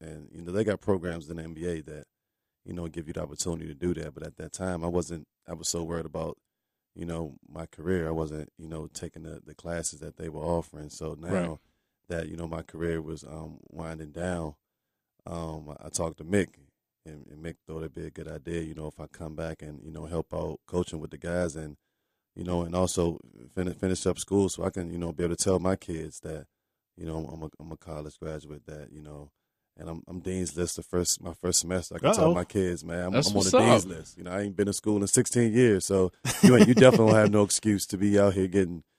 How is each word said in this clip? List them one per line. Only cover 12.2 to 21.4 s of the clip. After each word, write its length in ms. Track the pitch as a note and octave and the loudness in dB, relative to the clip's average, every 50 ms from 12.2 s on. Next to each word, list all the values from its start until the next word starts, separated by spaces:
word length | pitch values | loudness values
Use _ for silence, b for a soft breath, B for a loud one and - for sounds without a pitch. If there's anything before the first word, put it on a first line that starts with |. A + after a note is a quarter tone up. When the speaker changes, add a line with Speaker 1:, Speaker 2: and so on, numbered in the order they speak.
| E2 D#2+ | -6 -8
Speaker 1:
you 80 | E2+ | -8
know, 100 | E2 E2+ | -10 -8
my 160 | D#2+ E2 E2 D#2+ | -8 -8 -8 -10
career 400 | _ - D#2+ E2 E2+ E2 E2 D#2 | _ -8 -6 -4 -2 -2 -4 -4
was, 220 | D#2 D#2+ D2 - | -8 -10 -12 -12
um, 340 | - D2+ D#2+ D#2+ D#2 D2+ - - - | -14 -14 -14 -14 -14 -16 -18 -20 -20
winding 440 | - D#2+ E2 D#2+ D#2+ D#2+ D#2+ D2+ D2 | -14 -12 -10 -10 -10 -12 -12 -12 -10
down, 420 | E2+ E2+ F#2 F2+ F2 E2 D2+ D2+ _ _ _ _ _ _ _ _ _ _ _ _ _ - | -6 -4 -4 -2 -2 -4 -6 -8 _ _ _ _ _ _ _ _ _ _ _ _ _ -14
um, 440 | - F2 E2+ E2 D#2+ D#2+ D#2 D#2 D2+ | -12 -10 -8 -8 -8 -8 -10 -12 -14
I, 160 | D2 - - | -16 -16 -14
I 20 | D#2 | -8
talked 300 | - - F2 E2 D#2 - | -4 -4 -4 -4 -4 -8
to 60 | D#2+ | -8
Mick, 260 | D#2+ F#2 G2+ F#2 - _ _ C#2 C#2+ _ _ _ _ _ _ - | -2 0 0 0 0 _ _ _ _ _ _ _ _ _ _ -18
and, 220 | E2 D2+ D2 C#2+ | -18 -16 -16 -18
and 180 | - D2 D2+ D#2+ | -20 -18 -14 -12
Mick 120 | E2 D#2 _ _ | -12 -12 _ _
thought 120 | - D#2+ D#2+ | -12 -10 -10
it'd 160 | D#2+ D#2 - | -10 -10 -10
be 100 | E2 E2 | -12 -12
a 40 | D#2+ | -12
good 180 | - E2 D#2 D#2+ | -12 -12 -14 -12
idea, 320 | D#2 D#2 C2+ E2 E2+ E2+ | -12 -12 -10 -6 -6 -6
you 160 | E2 D#2+ D#2+ | -6 -6 -8
know, 100 | D2+ D#2 | -10 -10
if 140 | D2+ - - | -12 -10 -12
I 80 | D#2 D2+ | -16 -16
come 260 | _ - E2+ D#2 D#2 | _ -12 -12 -12 -8
back 280 | D2+ D#2+ D#2+ D#2+ - D2+ | -8 -8 -8 -8 -10 -12
and, 200 | D2+ D2+ C#2 - | -16 -16 -16 -16
you 80 | D#2+ | -14
know, 160 | D#2 D#2 D#2+ | -14 -12 -10
help 260 | D#2 E2+ E2 D#2+ - - | -6 -4 -6 -4 -4 -6
out 280 | E2 D#2+ E2+ D#2+ - _ - | -6 -6 -6 -8 -10 _ -6
coaching 320 | - F2+ F2+ - - D#2 | -2 -2 -2 -2 -4 -10
with 100 | D#2 D#2+ | -10 -10
the 80 | - D2 | -12 -10
guys 380 | - F2 E2+ F2+ | -8 -4 -2 -2